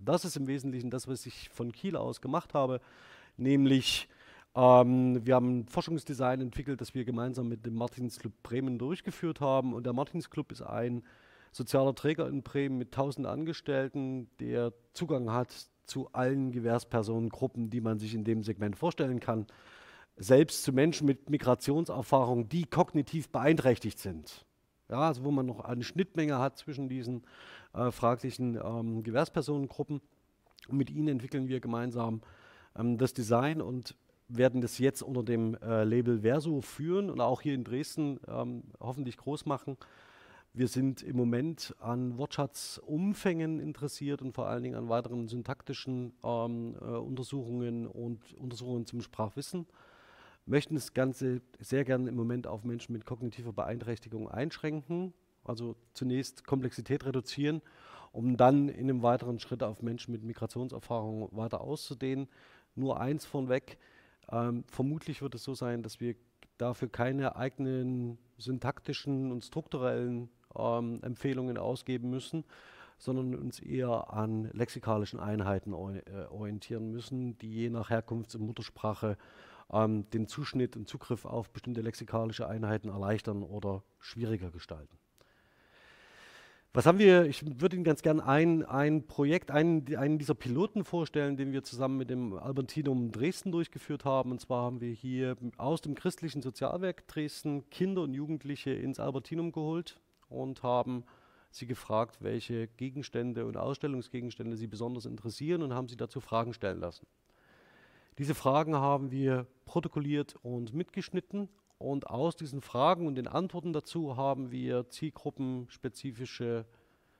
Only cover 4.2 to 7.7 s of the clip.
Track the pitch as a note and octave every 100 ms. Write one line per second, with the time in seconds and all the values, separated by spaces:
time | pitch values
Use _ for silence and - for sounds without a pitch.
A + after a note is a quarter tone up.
4.2 | - - - B2+ B2+ B2 B2 B2+ B2+ B2
5.2 | A#2 B2+ B2 B2 A2 F3+ D#3+ D#3+ - B2+
6.2 | B2+ C3 B2+ B2+ C#3 C3 A#2 C3 A#2+ A#2
7.2 | B2 B2+ A#2+ A2+ A#2